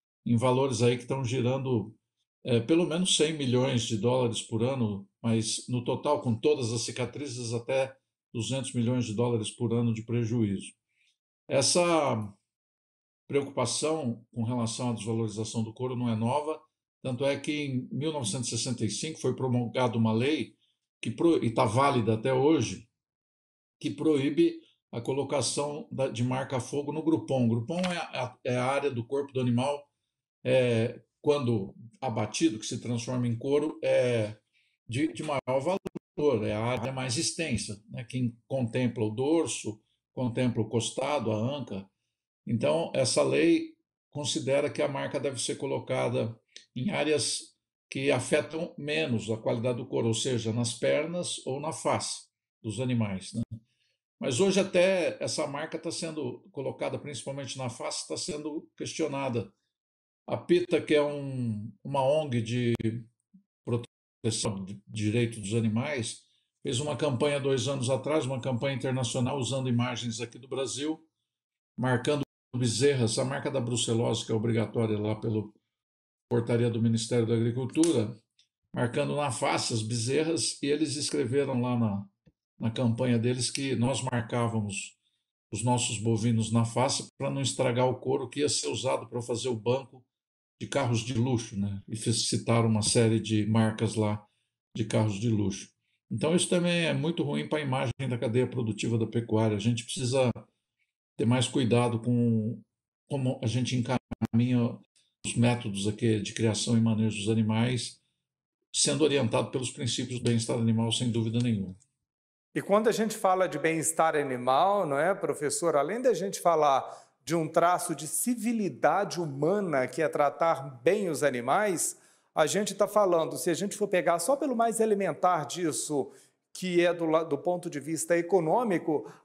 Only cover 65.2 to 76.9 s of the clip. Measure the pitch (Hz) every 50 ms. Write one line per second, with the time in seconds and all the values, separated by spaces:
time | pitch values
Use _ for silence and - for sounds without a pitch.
65.2 | 120 117 117 110 98 98 110 117 110 110 104 113 131 151 151 131 113 - - -
66.2 | _ _ _ _ _ _ _ _ - 143 139 123 151 147 147 - 156 147 131 117
67.2 | 151 147 143 139 131 139 135 131 110 135 139 131 123 127 135 127 - 139 151 160
68.2 | 135 127 135 127 - 139 127 113 147 139 135 117 143 135 127 127 127 120 - 135
69.2 | 120 127 143 143 120 110 135 135 127 127 117 120 120 123 123 113 117 120 113 117
70.2 | 120 113 - - 107 127 127 127 135 117 110 123 143 156 156 - _ _ _ _
71.2 | _ _ _ _ _ _ _ _ _ _ - - 120 127 127 113 120 151 147 139
72.2 | 139 _ _ _ _ _ - 123 127 117 104 104 131 143 143 127 120 110 - 131
73.2 | 135 127 139 143 - 147 135 135 120 117 123 113 - - 117 113 120 123 113 110
74.2 | - - 120 107 110 120 110 113 107 101 - 127 113 107 107 104 104 107 107 107
75.2 | - 120 107 107 98 - - _ _ _ _ _ _ _ _ _ _ _ _ _
76.2 | _ - 120 120 113 120 123 117 120 120 107 117 113 117